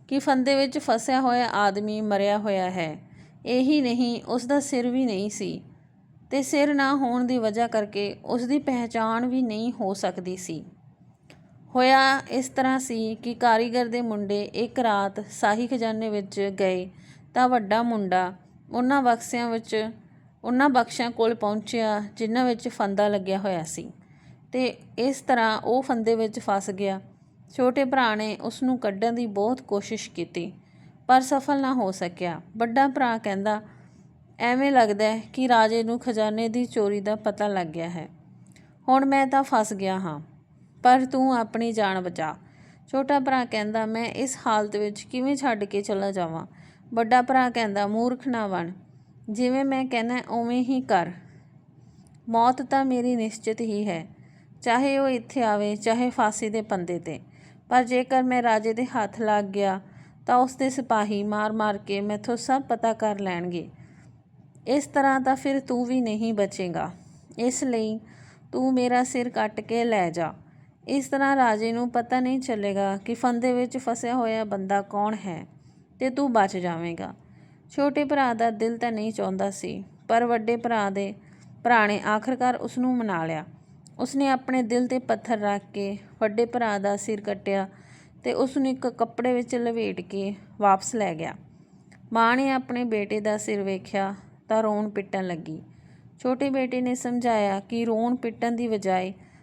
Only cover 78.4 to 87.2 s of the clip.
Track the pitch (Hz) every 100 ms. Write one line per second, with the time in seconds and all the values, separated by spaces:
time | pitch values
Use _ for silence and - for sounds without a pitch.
78.4 | 233 214 226 233 240 220 220 214 190 190
79.4 | 196 190 180 190 196 - - 226 240 233
80.4 | 220 233 233 226 202 196 196 202 - -
81.4 | - - 240 240 208 202 196 214 233 254
82.4 | 254 247 - - 254 247 220 175 160 156
83.4 | 165 - - - - - 247 277 277 262
84.4 | 262 262 226 240 247 254 247 220 226 220
85.4 | 208 202 - 202 196 202 - - 220 208
86.4 | 233 240 233 202 202 202 - 208